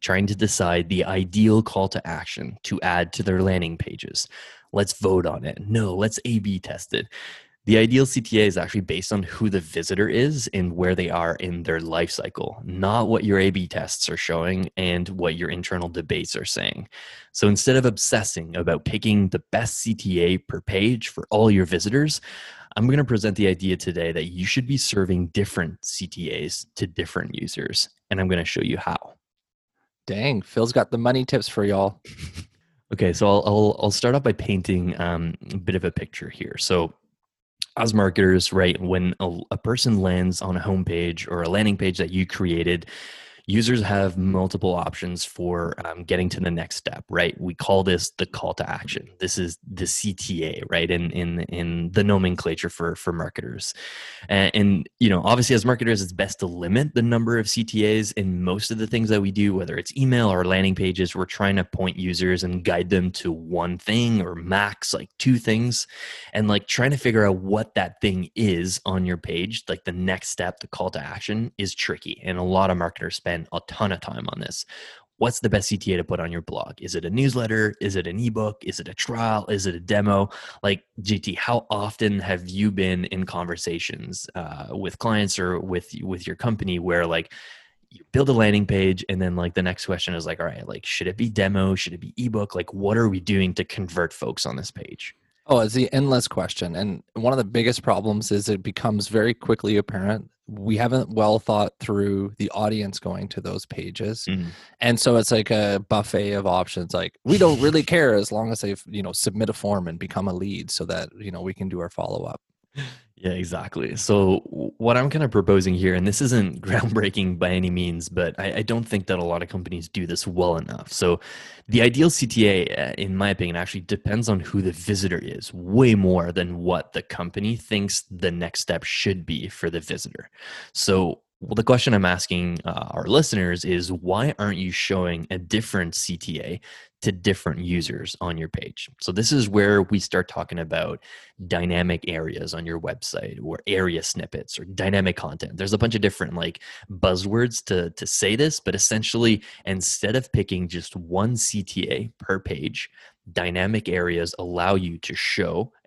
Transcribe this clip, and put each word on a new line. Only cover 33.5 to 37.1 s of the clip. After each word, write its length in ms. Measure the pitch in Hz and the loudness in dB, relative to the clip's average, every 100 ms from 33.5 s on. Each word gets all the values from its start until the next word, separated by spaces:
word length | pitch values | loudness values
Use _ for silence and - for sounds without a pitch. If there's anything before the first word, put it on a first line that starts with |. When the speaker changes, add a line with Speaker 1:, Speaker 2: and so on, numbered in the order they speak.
| 104 104 - | 6 4 4
Speaker 1:
I'll 80 | 104 | 0
start 240 | - 120 139 | 2 2 4
off 80 | |
by 100 | 123 | 2
painting, 640 | - - 95 92 92 87 - | 0 0 0 2 0 0 -2
um, 360 | 87 85 85 - - | -2 -2 -4 -6 -8
a 40 | 95 | -6
bit 180 | 90 92 | -2 -2
of 80 | |
a 80 | 85 | -2
picture 360 | - - - 76 | -4 -10 -12 -14
here. 280 | - - - | -12 -12 -6
So 340 | - 90 165 - _ | 0 2 0 -6 _